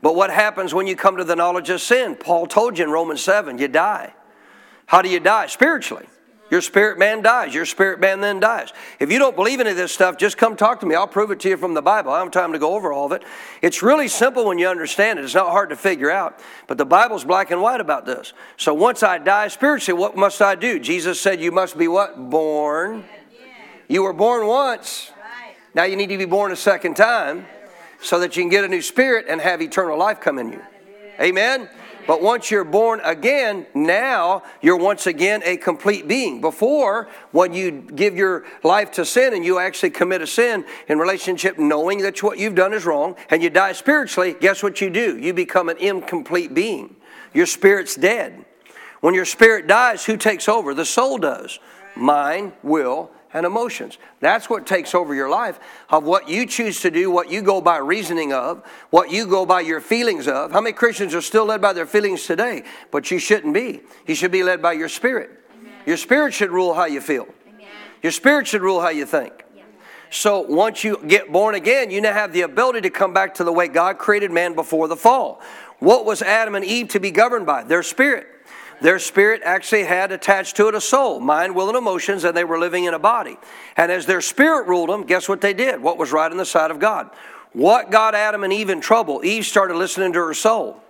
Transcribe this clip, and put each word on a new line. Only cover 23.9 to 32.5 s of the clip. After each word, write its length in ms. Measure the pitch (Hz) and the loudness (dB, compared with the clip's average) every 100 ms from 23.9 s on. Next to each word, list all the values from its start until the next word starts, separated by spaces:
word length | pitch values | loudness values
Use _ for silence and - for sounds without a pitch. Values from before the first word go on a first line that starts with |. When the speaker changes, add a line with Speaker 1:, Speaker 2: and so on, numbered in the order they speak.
| 165 | 0
Speaker 1:
were 100 | 196 | 0
born 340 | 165 214 240 214 | 2 2 2 2
once. 640 | 247 277 226 - - - - - - - - _ | 0 0 -4 -8 -14 -14 -20 -20 -20 -20 -20 _
Now 100 | - | -2
you 140 | 180 196 | 0 0
need 100 | 202 | -4
to 100 | 196 | -2
be 60 | |
born 300 | 185 190 202 | 0 0 0
a 20 | 180 | 0
second 380 | - 190 175 160 | 0 2 0 4
time 500 | 220 240 147 165 190 - - - - - | 4 4 -2 -8 -12 -20 -20 -20 -20 -16
so 180 | - 175 | -4 -2
that 180 | 180 175 | -2 -2
you 60 | |
can 60 | 175 | 0
get 140 | 190 | 2
a 60 | 196 | 2
new 120 | 185 | -2
spirit 440 | 151 - 262 233 - | -4 0 2 2 -2
and 140 | 160 | -2
have 200 | 160 175 | -2 -2
eternal 360 | 160 - 180 156 | -2 -2 -2 0
life 240 | 190 208 | 0 0
come 180 | - 139 | -4 -4
in 120 | 113 | -6
you. 100 | - - - - - - - | -10 -18 -20 -20 -20 -20 -2
Amen? 500 | 170 185 226 269 214 - - - - | 0 2 0 -2 -6 -18 -20 -18 -2
But 140 | 156 | 0
once 280 | 185 240 | 2 0
you're 140 | - | 0